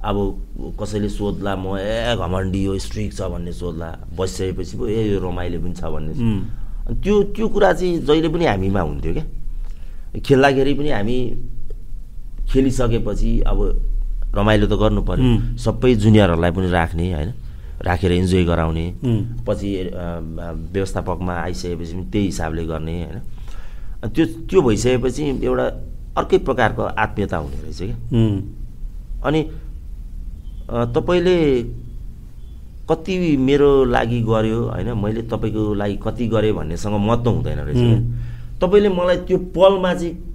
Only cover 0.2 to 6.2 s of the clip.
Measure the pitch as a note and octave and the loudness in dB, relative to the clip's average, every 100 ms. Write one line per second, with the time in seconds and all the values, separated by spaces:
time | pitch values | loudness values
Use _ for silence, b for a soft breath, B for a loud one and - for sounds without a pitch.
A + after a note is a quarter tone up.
0.2 | G2+ - - - - - G#2 G#2 G#2 - | -2 -4 -10 -8 -8 -6 -4 -2 -2 -2
1.2 | G2+ F2 G2 F#2+ F#2 G2 G2+ A2+ A#2 A#2 | -2 -2 -4 -4 -4 -4 -2 -2 0 -2
2.2 | F2 F#2 F#2+ F#2+ G2 F#2+ - - G#2 - | 0 -2 0 0 0 -2 -4 -4 -6 -4
3.2 | F#2 F2 F2 E2+ F2 E2 E2 E2 - E2+ | -6 -6 -6 -6 -6 -6 -8 -10 -10 -4
4.2 | F#2+ - F#2+ F2+ F2+ - - G#2 A2 G2 | -4 -2 -4 -4 -6 -4 -2 0 0 0
5.2 | F2+ F2+ F2+ E2+ E2+ E2+ E2+ D#2 D#2 D#2 | -2 -2 -2 -2 -2 -2 -2 -2 -2 0